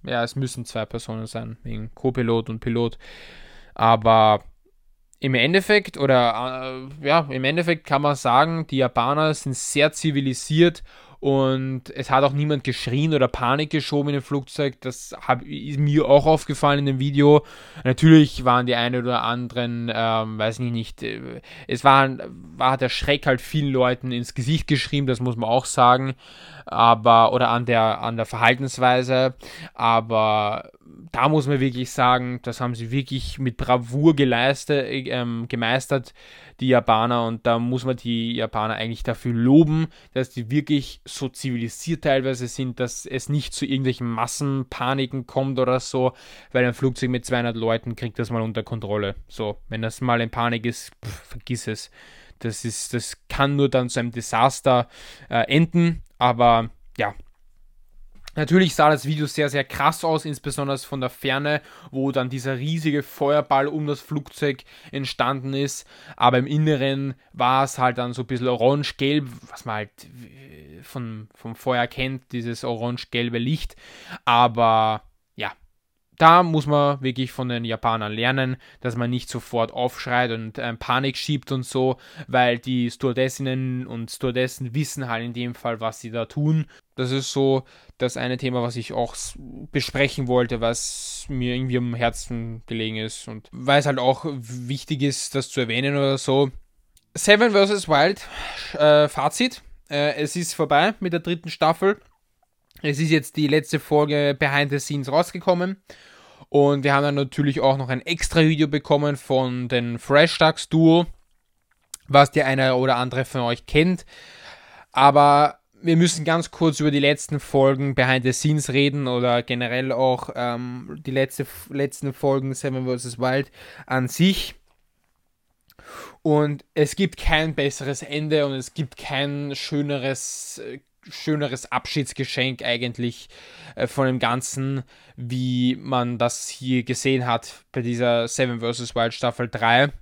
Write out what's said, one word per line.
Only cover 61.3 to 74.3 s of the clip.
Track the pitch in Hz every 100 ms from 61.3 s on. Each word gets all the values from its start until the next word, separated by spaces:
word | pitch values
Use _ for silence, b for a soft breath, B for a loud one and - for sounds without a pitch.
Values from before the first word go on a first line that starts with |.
| 135 147 151 B B B
wo | 131 135
dann | 135 127
dieser | 131 127 131
riesige | 143 165 156 147
Feuerball | 139 - 143 151 147 139 143
um | 151 151
das | 147
Flugzeug | - 151 143 - 147 135 - B B
entstanden | 139 135 - 123 139 127
ist. | 135 143 - - B B B
Aber | 120 123
im | 127
Inneren | 151 156 147 135 135 139 131 b
war | - 123 131
es | 139 -
halt | 127 123
dann | 123
so | 123
ein | 123
bisschen | 127 127
orange-gelb, | 123 120 143 143 - 135 147 135 117 -
was | -
man | 120 107
halt, | 104 _
äh, | - 123 117 131 135 - 104 147
von, | 135 135 117 110 107
vom | _ 117
Feuer | 113 - 123 120
kennt, | - 131 135 _
dieses | 123 117 117
orange-gelbe | 123 117 120 123 - 120 120 117
Licht. | 120 156 - - B B B B
Aber | -